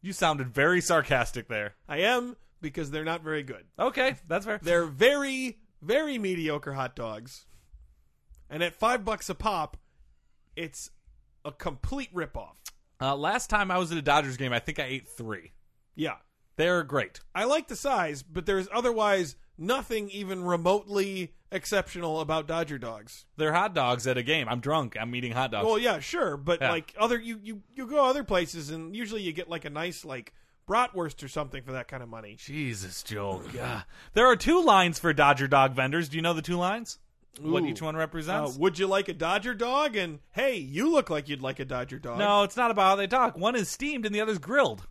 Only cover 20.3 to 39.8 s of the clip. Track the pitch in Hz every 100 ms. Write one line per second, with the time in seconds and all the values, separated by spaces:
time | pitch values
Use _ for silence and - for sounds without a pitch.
20.3 | 190 180 175 170 208 202 202 196 190 170
21.3 | - _ 190 - 202 185 180 170 156 151
22.3 | 160 151 165 160 139 117 113 110 - -
23.3 | - 156 165 208 170 123 123 117 127 123
24.3 | 160 120 120 123 156 127 107 113 123 123
25.3 | 117 131 107 214 214 240 196 135 349 240
26.3 | 143 143 170 135 165 156 - 226 240 226
27.3 | 226 202 214 - - 254 294 262 269 240
28.3 | 185 170 165 147 160 160 202 226 220 185
29.3 | 160 170 170 151 147 170 165 - 131 120
30.3 | - - _ - 214 247 190 165 - 139
31.3 | 156 147 135 123 131 120 135 120 113 107
32.3 | 107 - 147 139 107 95 92 - 107 101
33.3 | 92 - - 123 117 - - - - 254
34.3 | 233 - 349 330 196 175 160 170 147 143
35.3 | 139 139 139 135 127 131 156 160 156 165
36.3 | 165 156 175 180 214 226 - - _ _
37.3 | - 151 175 160 - 160 156 160 151 156
38.3 | 196 147 131 180 160 190 190 196 160 165
39.3 | 202 214 226 233 262